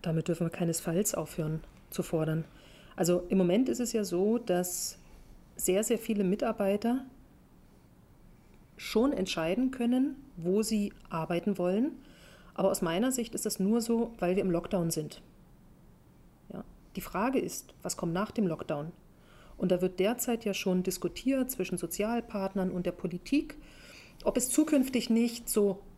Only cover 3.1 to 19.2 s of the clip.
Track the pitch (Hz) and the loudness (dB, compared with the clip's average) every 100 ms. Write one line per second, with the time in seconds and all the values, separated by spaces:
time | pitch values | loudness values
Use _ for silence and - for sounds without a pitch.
3.1 | 180 - 190 180 202 254 240 233 226 196 | 2 4 4 6 4 2 0 0 -2 0
4.1 | 175 202 233 240 180 180 - - - - | 2 2 2 2 0 0 -4 -8 -10 -20
5.1 | - - - - - - 190 220 220 226 | -20 -20 -20 -20 -4 0 2 2 0 0
6.1 | 208 185 208 240 214 196 202 233 254 269 | 0 2 2 0 0 0 2 0 -2 -4
7.1 | - - - - - - - - - - | -18 -20 -20 -20 -20 -20 -20 -20 -20 -20
8.1 | - - - - - - - - 214 262 | -20 -20 -20 -20 -20 -20 -14 -2 2 2
9.1 | 285 190 - 160 208 254 262 233 254 277 | 0 -2 -2 -2 0 0 0 0 2 0
10.1 | 294 - - 170 196 220 220 202 - - | -2 -16 -6 0 2 2 0 -2 -6 -8
11.1 | 165 160 175 175 185 180 196 285 - - | -6 -2 0 0 0 2 2 0 -2 -20
12.1 | - - - - - 190 - 170 170 254 | -20 -20 -20 -14 0 2 2 0 2 0
13.1 | 254 226 - 214 - 190 233 226 233 233 | 0 -4 -4 -6 0 2 2 2 0 0
14.1 | - 180 185 190 170 - 185 165 160 151 | -2 0 2 2 0 0 0 0 -2 -6
15.1 | - - - - - - - - - - | -12 -20 -20 -20 -20 -20 -20 -20 -20 -20
16.1 | - - - - - - - - - - | -20 -20 -20 -16 -14 -14 -20 -14 -12 -6
17.1 | 175 240 262 - - - - 180 - 170 | -2 0 0 -2 -8 -14 -12 -8 -4 -2
18.1 | 175 220 - 190 156 - 147 156 - - | -2 -2 0 0 -2 -4 -6 -6 -12 -20
19.1 | - | -20